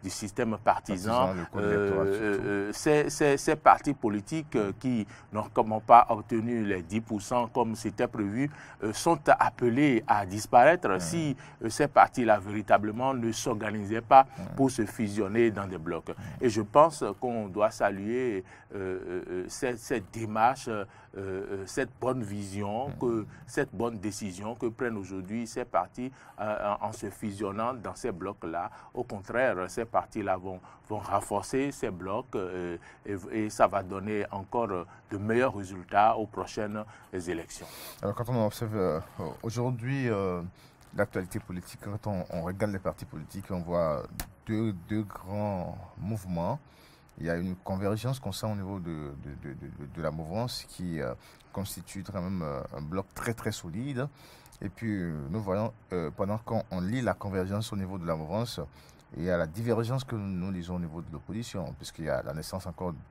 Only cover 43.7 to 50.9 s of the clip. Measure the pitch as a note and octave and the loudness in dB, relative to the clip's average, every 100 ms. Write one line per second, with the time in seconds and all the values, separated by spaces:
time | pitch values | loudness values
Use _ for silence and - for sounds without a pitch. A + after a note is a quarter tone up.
43.7 | F2 E2 D2 - - - - - G#2+ A2+ | 2 2 0 -4 -10 -12 -12 -4 -2 0
44.7 | F#2 E2+ G#2+ G2+ - F#2 G#2 G#2 F#2+ F2 | -2 -4 -4 -4 -10 -8 -4 -2 -4 -6
45.7 | F2 F2+ - F2+ A2 F#2+ E2+ F2 C#3+ - | -10 -14 -10 -6 -6 -4 -4 -2 -4 -8
46.7 | - - - - - D#2+ E2+ F#2 F#2 - | -20 -20 -20 -20 -8 -4 -2 -2 -6 -4
47.7 | F#2+ G2 G#2+ A#2+ C3+ - F#2 A2 G#2 F#2+ | -2 0 0 -2 -4 -6 -6 -4 -4 -4
48.7 | G2 E2+ D#2+ C#2+ C#2 C#2+ C#2+ D2 - C#2 | -6 -6 -6 -8 -10 -12 -12 -10 -12 -12
49.7 | C2 C#2+ D#2 D#2 D#2 D#2+ G2 A#2+ - - | -12 -12 -4 -4 -2 -4 -4 -4 -6 -12
50.7 | - F2+ | -8 -6